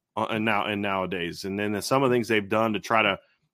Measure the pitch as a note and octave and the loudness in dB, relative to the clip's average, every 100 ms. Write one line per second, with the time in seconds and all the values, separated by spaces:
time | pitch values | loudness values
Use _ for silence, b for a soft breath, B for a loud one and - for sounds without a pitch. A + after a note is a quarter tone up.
0 | _ - A2 A2 A2 G#2 G2+ G#2 G2+ G2 | _ -4 -2 0 0 0 0 -2 -2 -2
1 | F#2 F2+ F2 D#2+ G2 G2 G#2 G#2 - C3 | -2 -4 -4 -6 -6 -4 -2 -4 0 2
2 | C3+ B2 G#2+ A2 G2 A2 A2+ G#2 - A2+ | 4 2 2 0 2 0 2 -2 2 2
3 | G#2+ F#2+ b b _ | 4 0 b b _